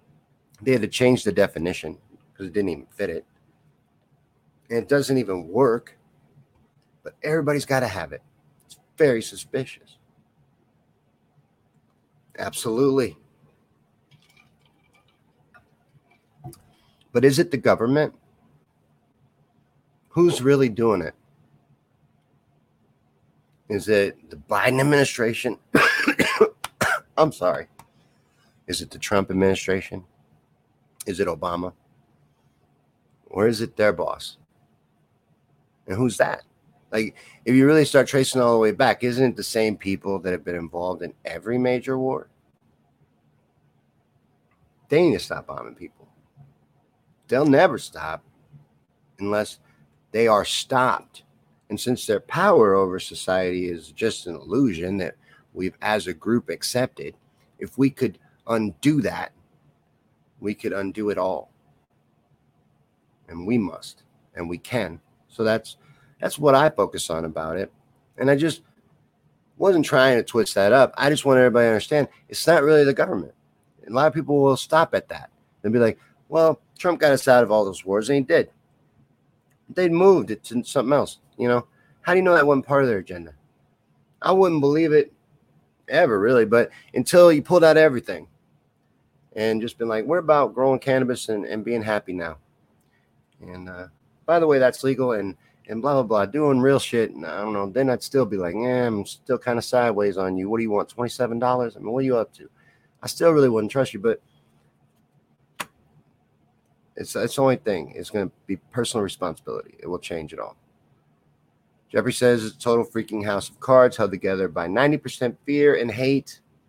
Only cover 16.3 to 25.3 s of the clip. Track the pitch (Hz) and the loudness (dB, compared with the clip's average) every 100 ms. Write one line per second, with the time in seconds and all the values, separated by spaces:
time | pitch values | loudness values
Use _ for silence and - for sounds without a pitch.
16.3 | _ - - _ _ _ _ _ 120 135 | _ -20 -20 _ _ _ _ _ 2 4
17.3 | 135 170 123 117 90 117 147 139 _ _ | 4 -2 0 2 2 2 0 -2 _ _
18.3 | _ _ _ _ _ _ _ _ _ _ | _ _ _ _ _ _ _ _ _ _
19.3 | _ _ _ _ _ _ _ _ 165 175 | _ _ _ _ _ _ _ _ 2 2
20.3 | - 131 139 127 107 113 95 80 _ _ | 2 2 4 2 2 2 2 -2 _ _
21.3 | _ _ _ _ _ _ _ _ _ _ | _ _ _ _ _ _ _ _ _ _
22.3 | _ _ _ _ _ _ _ _ _ _ | _ _ _ _ _ _ _ _ _ _
23.3 | _ _ _ _ 101 98 101 98 - - | _ _ _ _ -6 0 0 0 -6 -20
24.3 | 73 - 101 120 131 143 143 131 - 117 | -20 -4 0 2 2 2 4 2 0 -4